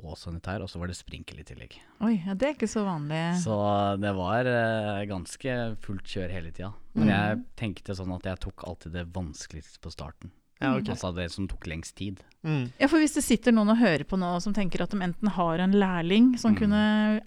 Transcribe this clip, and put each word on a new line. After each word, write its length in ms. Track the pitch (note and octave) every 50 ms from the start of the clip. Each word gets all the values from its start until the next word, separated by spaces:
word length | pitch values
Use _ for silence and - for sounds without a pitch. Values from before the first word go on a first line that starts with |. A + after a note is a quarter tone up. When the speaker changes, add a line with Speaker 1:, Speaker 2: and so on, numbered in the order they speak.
| -
Speaker 1:
og 120 | D#2+ D#2+ -
sanitær, 440 | - F2 E2 E2+ - F#2 F#2+ F#2+ F#2
og 60 | -
så 100 | - E2+
var 100 | F2 F2+
det 80 | F#2+
sprinkel 440 | - - - - E2 - - - -
i 40 | -
tillegg. 300 | - - - - - - - - - _ - G#3
Speaker 2:
Oi, 200 | A3+ A#3 F#3 D#3+
ja, 80 | F#3+ G3
det 140 | F#3 C4 D4
er 60 | D4+
ikke 160 | - A3+ G#3+
så 140 | - A3 G3+
vanlig. 400 | G3 F3 D3+ D3 D3 D#3 D#3+ E3 E3+ F3 F3+ E3+
Speaker 1:
Så 140 | A2 G#2+ G#2 G#2 G#2 G2+ G2+ G2+ G2+ G2+ G2
det 140 | G#2 G2+ G2
var, 320 | F#2+ F2+ F2+ G#2+ A#2+ B2+
eh, 600 | B2+ B2 A#2 A#2 A2+ A2+ A2 G#2 G#2 G#2 G2 G#2
ganske 680 | G2+ G2+ F#2 E2 - - - - C3 B2 A#2+ A#2 A2+ G#2+ -
fullt 240 | - - G2+ F#2+ -
kjør 260 | - - G2 F#2 F2
hele 200 | F#2 F2+ E2 E2 -
tida. 200 | - F#2 G2+ G#2+ - - - -
Men 140 | A3+ - -
Speaker 2:
Mm. 20 |
Speaker 1:
jeg 340 | F#2+ G2+ G#2 G#2+ G#2+ A#2+ - - -
tenkte 380 | - A#2+ G#2+ F#2 - - - G2
sånn 180 | F#2 F#2 F#2 F2+
at 80 | F2+ -
jeg 160 | F#2+ F#2 -
tok 220 | - F#2+ - - -
alltid 280 | F2+ E2+ - - E2 E2
det 200 | F2 F2 E2+ E2+
vanskeligste 680 | F#2 F2+ D#2 D2 - - - - D#2 - - - -
på 100 | - E2
starten. 400 | - - D2 - - _ - F#2 _ _ _ _ _ -
Speaker 3:
Ja, 160 | - C3+ B2+
ok. 140 | - - -
Speaker 1:
Altså 260 | - - - F#2 E2+
det 160 | F2+ F2 E2+
som 160 | - - G2
tok 200 | F2+ - - -
lengst 300 | F2 D#2 E2 E2 - -
tid. 260 | - F#2+ G#2 F#2+ - - _ _ _ -
Speaker 3:
Mm. 300 | D#3+ D#3 C#3 B2 B2 - -
Speaker 2:
Ja, 60 | C#4 C#4
for 80 | D#4+
hvis 160 | D#4+ D#4 D4 -
det 80 | D4+ B3+
sitter 280 | - B3 - - B3 A#3
noen 160 | A3 G#3 G#3 A3
og 40 |
hører 280 | A#3 B3 G3 D#3+ C3+ D3
på 100 | - G3 F#3
nå 220 | F3+ F3 F3+ F3
som 140 | F3 G#3+ G3+
tenker 260 | G#3 G3 E3 - -
at 80 | F3 F3+
de 80 | -
enten 320 | G3+ F3+ F3+ E3+ - A3 G#3
har 300 | F3 F#3+ F3 E3 D#3+ E3+
en 140 | F3+ F#3+ G3
lærling 640 | G3+ F#3+ F#3+ F3+ E3+ E3 E3+ G3 A3+ B3 C4 B3 A#3
som 160 | - A3+ G#3
Speaker 1:
Mm. 40 | G3
Speaker 2:
kunne 600 | A3 G3+ G#3 G#3 G#3+ G#3+ G#3+ G#3+ G#3+ G#3+ G#3+ G#3+ -